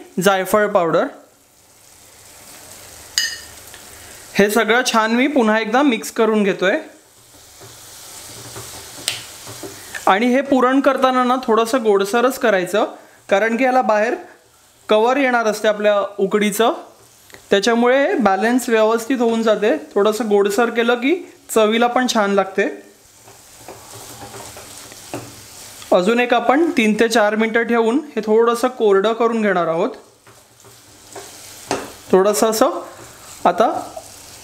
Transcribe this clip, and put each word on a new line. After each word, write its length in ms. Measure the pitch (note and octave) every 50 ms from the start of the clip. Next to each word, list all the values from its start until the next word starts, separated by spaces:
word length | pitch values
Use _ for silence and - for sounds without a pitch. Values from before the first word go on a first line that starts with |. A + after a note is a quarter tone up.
| - - - G3+
जायफळ 460 | F3 G3+ G3 F#3+ F#3 - - G#3+ G#3
पावडर, 380 | G3+ G3+ G3 E3+ E3 D#3 F3+ A#3+ C#4+ - - - _ _ _ _ _ _ _ _ _ _ _ - - - - - - - - - - - - - - - - - - - - - - - - - - - - - - - - - - - - - - - - - - - - - - - - - - -
हे 140 | - G3 G#3+
सगळं 320 | G#3 A#3 A3 G3+ A3+ B3 B3+
छान 260 | - - A3+ G#3+ A3
मी 160 | A#3 A#3+ C4
पुन्हा 320 | D4 D4+ C#4 A3+ G#3+ G#3+ A3
एकदा 220 | A3 G#3+ A3 C4 D4
मिक्स 280 | C#4+ A3+ G3+ - -
करून 320 | - - A3+ G#3+ A3 G#3+ G3+
घेतोय. 340 | G3 F3 - F3+ F#3+ B3 D#4 - - - - _ _ _ - - - - - - - - - - - - - - - - - - - - - - - - - - - - - - - - - - - - - - - - - - - - - - - - - - - - - - - - - -
आणि 200 | G#3+ F#3 G#3 A#3+
हे 140 | B3 A#3+ C4+
पुरण 380 | C4+ C#4 C#4+ B3+ B3 B3+ C4 C#4
करताना 440 | C#4 C#4+ C4 C4+ C4 B3+ B3+ B3+ B3+
ना 120 | B3 B3+ C4 C4
थोडंसं 400 | - A3 A3 A3+ A3+ - C4 A3+
गोडसरच 560 | A3 G3+ F#3+ G3 G3 - A#3+ A#3+ C4 B3+ -
करायचं, 460 | - A3+ G3+ F#3 F3+ F3 - G#3+ B3+ - - - - - - - _ -
कारण 280 | G3+ G3 G#3+ A3+ A#3
की 60 | A3 C4+
याला 180 | B3+ B3+ C4 B3
बाहेर 320 | G#3+ G#3+ G#3 G#3+ A#3+ F4 F4 - - - _ _ _ _ _ _ _ _ _ _ -
कव्हर 280 | G#3+ G#3+ A3 A#3+ C4
येणार 280 | C#4+ C#4 B3+ B3 A#3 A3+
असते 220 | A3 G#3 - -
आपल्या 320 | G#3+ G#3 G#3 G#3+ G#3 G#3 G3+ F#3+ - - -
उकडीचं, 540 | G3+ F#3 G3+ G#3 G#3 G#3 G3 - A3+ C4 E4+ - - - - - - - _ _ - - - - - -
त्याच्यामुळे 640 | G3 G3 G3 A#3+ A3+ A#3 A#3+ A#3+ B3+ C#4 C#4 E4+ G#4
बॅलन्स 520 | D#4 G#3+ G3 F#3+ G3 G#3+ A#3 B3 B3+ - -
व्यवस्थित 500 | A3+ A3 A3 A3 A3+ A3+ A3+ - C4+ A#3
होऊन 240 | B3 A#3 A3+ A3+ A3
जाते. 320 | A3+ G#3+ F#3 G#3 A3 D#4 D4+ - - -
थोडंसं 360 | G#3 G3+ G#3+ G#3+ G#3+ A#3+ G#3
गोडसर 400 | G3+ G3+ G3 G3+ - B3 A#3 A3+
केलं 260 | G#3+ A#3+ A#3 A#3 B3
की 180 | A#3 A#3+ C#4 F4 F4+ - - - - - -
चवीला 380 | - A3+ A3 G#3 A3+ A#3 A#3+
पण 200 | A#3+ B3 B3+ B3+
छान 240 | A#3 - A3+ G3+ G3+
लागते. 360 | G3+ G3 F#3+ F#3+ - G3+ G#3 D4+ - - - - - _ _ - - - - - - - - - - - - - - - - - - - - - - - - - - - - - - - - - - - - - - - - - - - - - - - - - - - - - - - - -
अजून 280 | - F#3 F3+ G3+ A#3 A#3+
एक 140 | B3 A#3 B3
आपण 360 | A#3 A#3 - B3+ D4 E4+ D#4+ -
तीन 160 | B3 A3 G#3+ G#3 A3
ते 80 | A#3
चार 280 | A3+ A#3+ A#3 G#3 G#3 G#3+
मिनिटं 280 | G#3+ A3 A3 A3 A#3 A#3
ठेवून 360 | A3 A#3 A#3 A#3 A3+ A#3+ D#4 D#4 - -
हे 60 | A3
थोडंसं 460 | G#3+ G#3+ G#3+ A3+ A#3 A#3 A#3 A#3 - A#3+
कोरडं 440 | A#3 - A3+ G#3 G3 G3 F#3+ A3 A3+
करून 280 | A3 A#3 A3+ A3+ A3+
घेणार 260 | G#3+ G3+ F#3 F3+ E3+
आहोत. 220 | E3 E3 E3 G3+ - - - - - _ _ _ - - - - _ _ _ - - - - - - - - - - - - - - - - - - - - - - - - - - - - - -
थोडंसं 380 | G3+ F#3 F#3+ G#3 G3+ G#3 A#3+ A3
असं 300 | G#3+ A3 C4 D#4+ F4 - - - - - - - - - - - - - -
आता 240 | F3+ F3 - A3+ D4+ - - - - - - - - - - - - - -